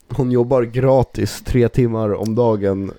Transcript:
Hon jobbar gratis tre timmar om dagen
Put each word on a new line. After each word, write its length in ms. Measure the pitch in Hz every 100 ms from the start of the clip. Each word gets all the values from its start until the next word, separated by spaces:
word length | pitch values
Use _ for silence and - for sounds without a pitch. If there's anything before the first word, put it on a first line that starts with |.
| -
Hon 220 | - 127
jobbar 320 | 123 120 131
gratis 800 | 117 123 131 131 117 113 101 - -
tre 220 | 123 117
timmar 460 | - 120 110 107
om 200 | 98 107
dagen 580 | 110 120 107 98 98 95